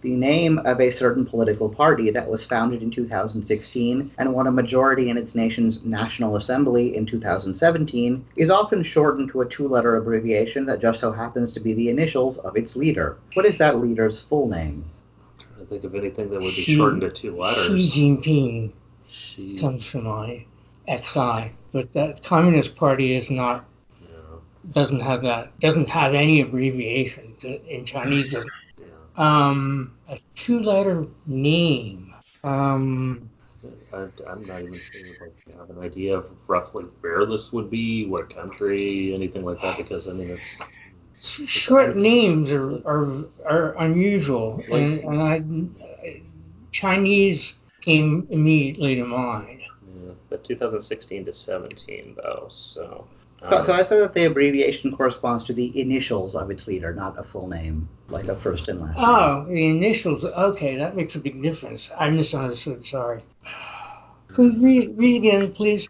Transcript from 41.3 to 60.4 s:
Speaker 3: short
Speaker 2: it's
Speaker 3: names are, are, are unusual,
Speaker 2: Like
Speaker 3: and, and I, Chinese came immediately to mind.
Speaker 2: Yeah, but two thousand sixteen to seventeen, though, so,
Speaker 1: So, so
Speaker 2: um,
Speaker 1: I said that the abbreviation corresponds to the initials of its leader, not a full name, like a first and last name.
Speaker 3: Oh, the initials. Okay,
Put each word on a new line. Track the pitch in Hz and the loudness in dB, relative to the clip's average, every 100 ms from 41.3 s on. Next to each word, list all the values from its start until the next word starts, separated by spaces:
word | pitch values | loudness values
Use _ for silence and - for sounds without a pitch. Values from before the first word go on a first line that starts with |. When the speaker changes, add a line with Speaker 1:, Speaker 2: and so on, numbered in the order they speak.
| - 285 | -10 -4
Speaker 3:
short | - - 269 247 | -4 4 6 6
Speaker 2:
it's | 196 | 4
Speaker 3:
names | 214 240 214 156 139 | 4 6 6 4 2
are, | 143 135 123 151 | 0 -2 -6 -2
are, | 147 143 135 156 - 156 | -2 -2 -4 -10 -10 0
are | 160 165 - | 0 0 0
unusual, | 160 170 196 202 143 123 110 113 - | 0 2 2 2 0 -2 -2 -6 -2
Speaker 2:
Like | 123 | 2
Speaker 3:
and, | 147 156 | 2 0
and | 151 147 | -2 0
I, | 156 160 156 160 175 - - - 165 - - - - - - | 0 0 -2 -6 -6 -10 -20 -16 -16 -16 -20 -20 -20 -20 -10
Chinese | - 196 190 196 202 196 160 - - _ _ | -4 0 2 4 6 4 2 -6 -14 _ _
came | - 156 156 156 - | 2 4 4 2 0
immediately | 156 156 156 135 143 143 127 | 2 6 6 4 -2 0 0
to | 120 | -2
mind. | 123 123 107 - - - - 98 92 90 | -4 -4 -6 -10 -16 -20 -20 -20 -18 -18
Speaker 2:
Yeah, | 90 _ | -18 _
but | - | -12
two | - 120 | -8 -6
thousand | 117 107 | -4 -6
sixteen | - 110 - 98 92 | -8 -12 -10 -12 -10
to | |
seventeen, | - - 92 - - - - - 53 | -10 -8 -8 -10 -16 -16 -16 -16 -12
though, | - - - | -10 -10 -12
so, | - - - - - - - _ _ - | -16 -16 -14 -14 -16 -20 -20 _ _ 0
Speaker 1:
So, | 180 | 2
so | - | 4
Speaker 2:
um, | 180 | 2
Speaker 1:
I | |
said | 185 214 | 4 4
that | 202 | 4
the | 175 165 | 4 2
abbreviation | 139 143 139 139 139 135 135 | 4 2 4 0 0 -6 0
corresponds | 131 - 123 117 - | -2 0 -4 -4 -4
to | |
the | 120 123 135 | -4 -2 -2
initials | 127 131 - 107 92 85 | 0 -2 -2 -4 -4 -6
of | 95 | -8
its | 95 - | -10 -6
leader, | 92 82 | -6 -6
not | 85 95 - | -8 -8 -10
a | |
full | - 98 92 | -12 -12 -10
name, | 85 80 78 78 - - | -8 -6 -6 -8 -14 -12
like | 73 - | -8 -6
a | 95 | -4
first | 101 82 - | -4 -4 -6
and | 90 | -8
last | 78 80 | -8 0
name. | 240 | 4
Speaker 3:
Oh, | 233 160 139 151 | 6 4 2 -2
the | 170 156 | 0 2
initials. | 160 208 220 180 143 | 2 2 0 -2 -2
Okay, | - 175 | -4 0